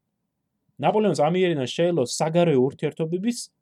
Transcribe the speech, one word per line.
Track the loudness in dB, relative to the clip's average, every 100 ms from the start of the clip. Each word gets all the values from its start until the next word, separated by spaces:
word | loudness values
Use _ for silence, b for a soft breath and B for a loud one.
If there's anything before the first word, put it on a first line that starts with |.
| _ _ _ _ _ _ _ -4
ნაპოლეონს | 0 2 0 2
ამიერიდან | 2 2 0 0 -4
შეელო | -2 0 0
საგარეო | -2 -2 -2 2 4 4
ურთიერთობების | 2 -2 -8 -6 -6 -4 -4 -6 -10 _